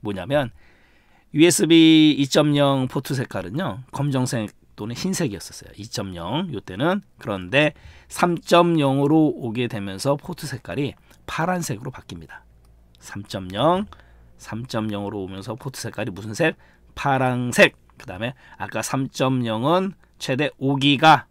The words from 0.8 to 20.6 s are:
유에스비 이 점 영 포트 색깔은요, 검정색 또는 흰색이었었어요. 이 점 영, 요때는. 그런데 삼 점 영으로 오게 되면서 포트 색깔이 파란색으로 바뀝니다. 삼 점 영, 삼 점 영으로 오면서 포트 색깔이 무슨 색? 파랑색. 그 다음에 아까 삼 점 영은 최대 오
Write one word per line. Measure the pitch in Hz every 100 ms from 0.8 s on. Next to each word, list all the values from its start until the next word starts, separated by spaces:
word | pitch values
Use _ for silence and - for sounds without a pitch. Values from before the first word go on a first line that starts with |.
| _ _ _ _ _
유에스비 | 151 165 160 160 165 160 160 156 143
이 | 139
점 | 170 151 147
영 | 139 135 131
포트 | - 131
색깔은요, | 131 127 104 87 120 180 101 127
검정색 | - 143 135 127 120 107 - _
또는 | - 104 120
흰색이었었어요. | 185 185 165 95 - - 92 -
이 | 104
점 | - 101 87
영, | 85 135 185
요때는. | 117 - 92 147 196 - _
그런데 | - 98 90 127 151 - - - _
삼 | - 175 170
점 | - 175 175 165
영으로 | 139 135 143 156 156 277
오게 | 135 110 120
되면서 | 110 98 95 139 143
포트 | - 175 147
색깔이 | 123 - 87 143 - _ - -
파란색으로 | - 165 180 165 107 135
바뀝니다. | 131 - 87 80 - _ _ _ _ _ _
삼 | - 101
점 | 101 104 92
영, | 95 143 185 127 - - - - -
삼 | - 110 120
점 | 117 110
영으로 | 101 101 107
오면서 | 92 95 98
포트 | 113 139 -
색깔이 | 117 101 113
무슨 | 90 107
색? | 107 156 - _ _ _
파랑색. | - 143 135 131 123 123 - 185 - _ _
그 | -
다음에 | 92 117 131 - -
아까 | 98 110
삼 | 110 135 135
점 | - 131 131 120
영은 | 110 131 175 190 - _ _
최대 | - 131 147
오 | -